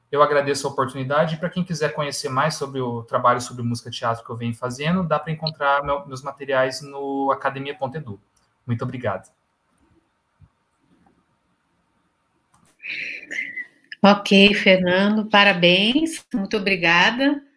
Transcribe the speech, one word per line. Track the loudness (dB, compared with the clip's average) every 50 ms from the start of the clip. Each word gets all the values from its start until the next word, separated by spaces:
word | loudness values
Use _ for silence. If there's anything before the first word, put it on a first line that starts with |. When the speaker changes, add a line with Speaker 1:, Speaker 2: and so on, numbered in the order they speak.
| _ _
Speaker 1:
Eu | 2 4 4
agradeço | 4 4 2 2 2 0 -2 -2
a | -4
oportunidade, | -2 -2 -2 -2 -4 -6 -4 -2 0 0 0 0 -2
e | -4
pra | -6 -4
quem | -4 -4 -4
quiser | -4 -4 -2 -2 -2 -2
conhecer | -4 -6 -6 -6 -6 -6 -4
mais | -2 0 0 0 -2
sobre | -4 -6 -6 -6 -4
o | -4 -4 -4 -6 -6
trabalho | -4 -2 0 2 2 2 2
sobre | -2 -8 -8 -6
música | -4 -4 -4 -6 -8 -10
teatro | -10 -6 -4 -4 -4 -4 -6
que | -10
eu | -10 -8
venho | -6 -6 -6
fazendo, | -6 -6 -8 -6 -4 -2 -2 0 0 0
dá | 0 -2 -2
pra | -2 -4 -8
encontrar | -6 -6 -6 -6 -2 0 0 2 2 0
meu, | -2 -4 -4 -6 -8
meus | -14 -12 -10
materiais | -12 -12 -10 -6 -2 0 0 0 0 -2 -6
no | -12 -12 -12 -10 -8 -6 -4 -2 0 0
academia | -2 -2 -2 -6 -6 -6 -8 -10 -8
ponto | -8 -8 -8 -6 -8
edu. | -10 -12 -14 -16 _ _ _ _ _ _ _ _ _
Muito | -6 -6 -4 -4
obrigado. | -6 -6 -6 -4 -4 -4 -6 -8 -14 _ _ _ _ _ _ _ _ _ _ _ _ _ _ _ _ _ _ _ _ _ _ _ _ _ _ _ _ _ _ _ _ _ _ _ _ _ _ _ _ _ _ _ _ _ _ _ _ _ _ _ _ _ _ _ _ _ _ _ _ _ _ _ _ _ _ _ _ _ _ -16 -12 -12 -10 -10 -10 -12 -14 -14 -10 -8 -8 -8 -8 -8 -12 -12 -14 _ _ _ _ -2 4
Speaker 2:
Ok, | 6 6 6 6 4 4 6 8 8 8 6
Fernando, | 4 4 4 4 6 4 4 2 2 2 2 2 0 0 4
parabéns, | 4 6 6 6 6 4 4 4 6 4 4 2 2 0 0 -2 -4 -6 -10 _ -6
muito | -4 -4 -2 -4 -4
obrigada. | -2 -2 -2 0 2 2 4 4 4 4 2 2 0 0 0 -2 -4 _ _